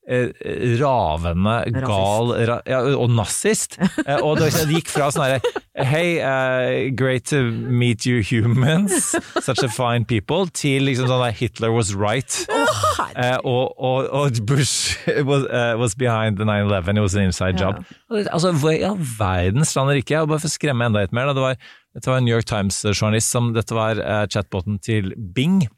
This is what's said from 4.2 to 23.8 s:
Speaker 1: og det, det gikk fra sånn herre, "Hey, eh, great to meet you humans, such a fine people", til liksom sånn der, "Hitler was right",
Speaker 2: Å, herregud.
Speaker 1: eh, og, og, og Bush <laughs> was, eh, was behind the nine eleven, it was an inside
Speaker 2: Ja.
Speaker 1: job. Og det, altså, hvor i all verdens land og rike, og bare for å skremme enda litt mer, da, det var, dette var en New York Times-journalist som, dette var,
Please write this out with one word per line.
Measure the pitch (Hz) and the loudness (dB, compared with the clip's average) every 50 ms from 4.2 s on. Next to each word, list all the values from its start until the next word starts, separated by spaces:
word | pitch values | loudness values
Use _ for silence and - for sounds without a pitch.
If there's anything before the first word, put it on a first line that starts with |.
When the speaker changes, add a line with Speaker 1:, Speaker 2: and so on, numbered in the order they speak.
Speaker 1:
og | - 151 156 | 0 0 0
det, | 156 160 151 - | 2 2 2 2
det | 170 160 147 151 | 0 0 2 0
gikk | 170 - - | -2 -2 -2
fra | - 147 143 143 | -2 0 0 0
sånn | 127 - 147 | 0 0 0
herre, | 131 135 131 - 480 - - - _ _ | 0 0 0 0 -2 -4 -4 -12 _ _
"Hey, | - 135 127 147 156 175 175 170 156 | -4 -2 0 0 0 0 0 0 0
eh, | 110 135 135 131 131 131 127 127 127 127 127 131 117 135 | 0 0 0 0 0 0 0 0 0 0 0 -2 -2 -2
great | 131 104 135 131 127 127 - | -2 0 0 0 0 -2 -2
to | - 156 143 127 117 | -2 0 0 0 0
meet | 113 117 117 120 123 120 123 120 117 107 - | -2 -4 -4 -2 0 2 2 2 0 0 0
you | 127 123 123 | 0 0 0
humans, | 104 - 131 117 104 117 117 123 127 139 156 170 202 190 370 302 - - - 339 - - - - | 0 0 0 0 2 2 2 2 2 2 2 2 2 2 0 0 0 0 -2 -4 -4 -4 -6 -4
such | - - 127 - 143 | -2 -2 -2 0 -2
a | |
fine | 127 107 - 127 120 120 120 113 | -2 -2 -2 0 0 0 0 0
people", | - 123 107 - - 143 175 196 170 _ | 0 -2 -2 0 0 -2 0 0 -2 _
til | - - 147 135 135 139 | -4 -2 0 2 2 2
liksom | 135 135 120 131 123 | 0 0 0 0 0
sånn | 127 127 123 | 2 2 0
der, | 120 107 | 0 -2
"Hitler | - 127 110 - - 110 113 113 | -2 -4 -4 -4 -2 -2 0 2
was | 120 117 92 101 | 2 0 0 0
right", | 98 104 104 110 135 - - - - 349 | 0 0 0 0 -2 -2 -4 -6 -8 -4
Speaker 2:
Å, | - 427 480 453 605 605 - - 622 587 - | -4 -2 0 2 2 2 2 0 0 0 0
herregud. | - - - | -4 -6 -2
Speaker 1:
eh, | 233 - 123 127 - | -2 0 0 0 0
og, | - 135 123 123 131 - - | 0 0 0 0 0 -2 -4
og, | - 135 127 127 131 131 - - | -4 -2 0 0 0 -2 -2 0
og | 135 143 139 117 117 104 | 0 0 0 0 -2 0
Bush | 101 139 131 127 - - - - - - - - | 0 2 2 2 0 0 -2 -2 -4 -6 -4 -4
<laughs> | - - - 147 131 | -2 0 0 0 2
was, | 143 139 135 - | 2 0 0 0
eh, | - 123 120 117 117 | 0 0 0 0 0
was | 113 123 120 110 | 0 0 -2 -2
behind | 123 127 120 117 110 110 110 104 | 0 0 0 2 2 0 0 0
the | 95 107 | 0 0
nine | 107 104 104 101 101 | 0 2 2 2 2
eleven, | 104 95 87 98 101 | 0 0 0 0 2
it | 107 104 | 2 2
was | 98 92 | 2 2
an | 104 98 | 2 2
inside | 92 87 - 95 92 90 92 | 2 2 0 0 0 2 2
Speaker 2:
Ja. | 95 95 101 | 0 0 -2
Speaker 1:
job. | 98 180 - - _ _ _ | -4 -8 -16 -20 _ _ _
Og | 240 208 | -4 -4
det, | 202 - | -2 -2
altså, | - 160 160 185 175 | -2 0 2 2 2
hvor | 143 139 156 160 | 2 2 2 2
i | - 185 | 2 0
all | 190 208 196 160 127 113 | -2 -2 -2 -4 -6 -4
verdens | 107 107 92 92 90 87 92 101 135 160 147 - | -2 0 0 2 2 2 2 2 2 0 2 0
land | 143 135 139 | 0 2 2
og | 143 | 2
rike, | 143 120 - 147 156 | 0 0 0 0 0
og | 160 151 | 2 0
bare | 156 151 151 | 0 -2 -2
for | 151 - | -4 -4
å | |
skremme | - - 151 135 117 117 | -2 -2 -2 0 2 2
enda | 120 107 104 101 | 2 2 2 0
litt | 92 - | 0 0
mer, | 117 127 143 143 | -2 0 0 0
da, | |
det | 135 131 | 0 0
var, | 131 131 - - - - - _ _ _ | 0 -2 -4 -8 -20 -20 -20 _ _ _
dette | - - - 131 | -8 -2 0 2
var | 131 | 2
en | 127 120 | 4 4
New | 117 | 2
York | 117 110 | 2 0
Times-journalist | - 120 107 98 98 - - - 107 101 - 113 107 107 113 113 - - | 0 -2 0 0 -2 -2 0 0 0 0 2 2 2 2 2 0 0 0
som, | 123 120 120 113 | 0 0 0 0
dette | 113 110 - 117 | -2 -2 0 -2
var, | 113 | -2